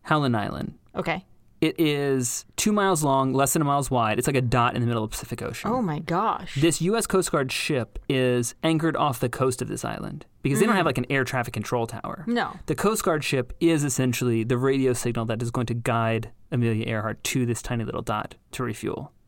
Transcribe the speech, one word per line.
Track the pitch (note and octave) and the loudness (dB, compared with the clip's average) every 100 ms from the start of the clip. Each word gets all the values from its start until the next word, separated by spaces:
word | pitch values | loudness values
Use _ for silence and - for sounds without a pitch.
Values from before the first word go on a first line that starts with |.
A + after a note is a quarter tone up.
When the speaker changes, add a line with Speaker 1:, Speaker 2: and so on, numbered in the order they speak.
Speaker 1:
Howland | - D#3 C3+ A2+ | 2 2 2 0
Island. | G2+ - - - _ | -2 -6 -8 -12 _
Speaker 2:
Okay. | - E3+ E3 - - _ _ | -6 -4 -6 -8 -20 _ _
Speaker 1:
It | D#3+ - | -2 2
is | D#3 D3 C#3+ C3+ B2 - - - | 0 2 2 2 0 -4 -8 -2
two | G#3+ | 2
miles | G#3 G3 E3+ | 2 4 2
long, | D3 C3+ C3+ | 4 4 4
less | C3 C#3 | 2 2
than | E3+ | 2
a | |
mile's | C#3+ C#3+ C3+ | 2 2 2
wide. | B2+ A2 G#2+ | 2 2 2
It's | D#3 | 2
like | C3+ | 0
a | |
dot | B2 B2+ A#2+ | 2 2 2
in | B2+ | 2
the | A#2+ | 0
middle | A#2 | 0
of | A2 | -2
the | |
Pacific | - - A#2+ | -6 -10 -8
Ocean. | - - - | -8 -6 -2
Speaker 2:
Oh | B3+ | 0
my | G3 D3+ | 0 -2
gosh. | E3+ E3+ G#3+ - F#3 C#3 | -2 0 0 -2 -4 2
Speaker 1:
This | E3 D3+ | 2 2
U | E3 A3+ | 2 0
S | - | 2
Coast | G3 F3 | 2 2
Guard | D#3 C3 | 0 0
ship | - - C#3+ A2 - - | -2 -2 -2 -2 -8 -2
is | C3+ B2+ B2 A#2+ - | 2 4 2 0 -2
anchored | D#3+ D#3+ D#3+ - | 0 2 2 2
off | D3 B2 | 0 0
the | B2+ | -2
coast | - C3 B2 | 0 -2 0
of | A2 | -6
this | G2+ | -6
island | A2+ G#2+ G#2 G2 - _ | -6 -6 -8 -12 -16 _
because | C3+ G#3 | 0 4
they | G#3+ | 4
don't | |
Speaker 2:
Mm. | G3+ | 4
Speaker 1:
have, | E3 | 2
like, | B2+ | 0
an | B2+ | 0
air | C#3 | -2
traffic | B2+ C3 A#2 | 0 -2 -4
control | A#2 G2+ B2 A2+ | -6 -2 -2 -2
tower. | A#2+ - - E3 | -6 -10 -8 -4
Speaker 2:
No. | A#3+ D#3+ - - | -2 -2 -6 -4
Speaker 1:
The | |
Coast | D3+ G3+ G#3+ | 0 2 2
Guard | F#3+ D#3 | 0 0
ship | - C3+ A#2+ - | 0 -2 -2 0
is | E3+ D#3+ | 2 4
essentially | C#3+ - B2+ A#2 B2 A2+ | 2 2 0 2 0 0
the | A2 B2 | 0 2
radio | C3+ C3+ C3 | 2 2 2
signal | B2 B2 A#2 A2+ | 2 -2 -2 -4
that | A2+ | -4
is | A#2 | -2
going | B2 A#2+ | -2 -2
to | |
guide | A#2 A#2+ A#2 A2+ A2+ A2 - - | -2 0 0 2 0 -4 -14 -4
Amelia | B2+ A#2 A2 A2+ | 0 2 0 -2
Earhart | A2 G#2+ - | -2 -4 -6
to | - C3 A#2+ | -4 0 0
this | A2+ | -2
tiny | - A#2+ | -4 -4
little | A2 A#2 | -4 -6
dot | A#2 G#2+ - - _ | -4 -4 -6 -14 _
to | - | -6
refuel. | A#2+ G#2 G#2+ - C#3+ _ | -6 -4 -6 -6 -10 _